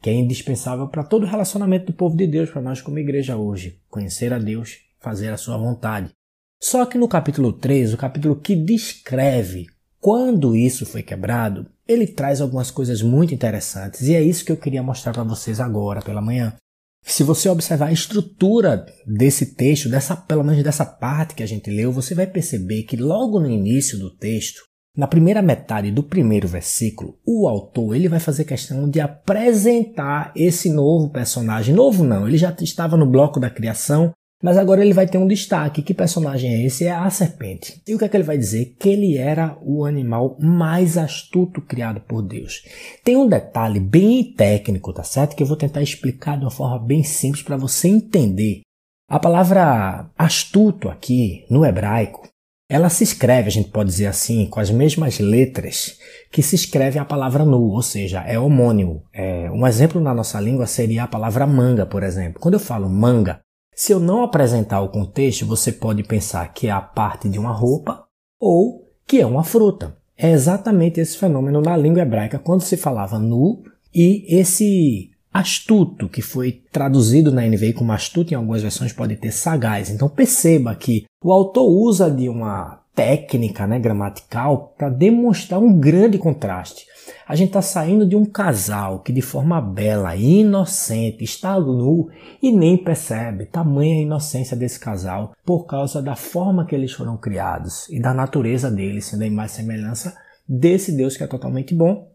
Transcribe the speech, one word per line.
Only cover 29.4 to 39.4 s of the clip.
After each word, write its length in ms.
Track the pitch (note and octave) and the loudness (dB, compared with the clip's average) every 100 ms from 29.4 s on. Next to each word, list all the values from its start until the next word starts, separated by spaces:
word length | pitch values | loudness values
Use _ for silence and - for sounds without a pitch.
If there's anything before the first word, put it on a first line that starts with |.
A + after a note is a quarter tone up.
| A#3+ A3 G#3 A#3 A3+ - C#3 D3 D#3 - | 2 2 4 2 0 -4 -4 -4 -6 0
esse 340 | E3+ E3+ F#3+ | 0 2 0
novo 400 | D3+ C#3+ E3 D3+ | 2 4 2 0
personagem. 640 | C#3+ A#2 - A2+ A2 A2 | -2 -4 -4 -2 -2 2
Novo 300 | E3+ C4+ G3 | 4 4 4
não, 240 | D3 G2+ G#2 | 2 2 2
ele 100 | D#3 | 2
já 160 | F3+ F3 | 2 -2
estava 360 | E3 - E3+ E3 | -8 -4 0 2
no 80 | C#3+ | 4
bloco 340 | C3 C#3+ C#3 | 4 4 0
da 100 | B2 | -4
criação, 600 | - A2 G#2 - D3 E3+ - _ _ | -6 -8 -6 -2 2 2 -2 _ _
mas 160 | F3 F3+ | 2 4
agora 260 | F#3+ F#3+ | 4 4
ele 120 | G#3 | 6
vai 140 | F3+ F#3 | 4 4
ter 100 | F#3 | 2
um 100 | F#3+ | 2
destaque. 540 | G3 - F3 D3+ D3+ | 0 -2 -2 -2 -4
Que 140 | D3 F#3 | -4 -2
personagem 580 | F3 E3+ D3+ C3+ B2 | 0 0 -2 -2 -2
é 100 | A#2 | 0
esse? 220 | C3 - F3 | -2 -2 -4
É 60 | |
a 180 | E3+ F#3 | -2 -2
serpente. 720 | F#3 F#3 - G2+ F#2 - - - | 0 -2 -2 -12 -12 -16 -18 -6
E 80 | G#3+ | -2
o 20 | |
que 80 | G#3+ | 0
é 20 | |
que 80 | G#3 | 0
ele 80 | |
vai 140 | D#3+ D3+ | 0 -2
dizer? 380 | G#2 A2 B2 _ | -2 -2 -4 _
Que 100 | G3 | 0
ele 280 | G3+ G3+ C#3 | 2 2 0
era 400 | C3 D#3 | 0 0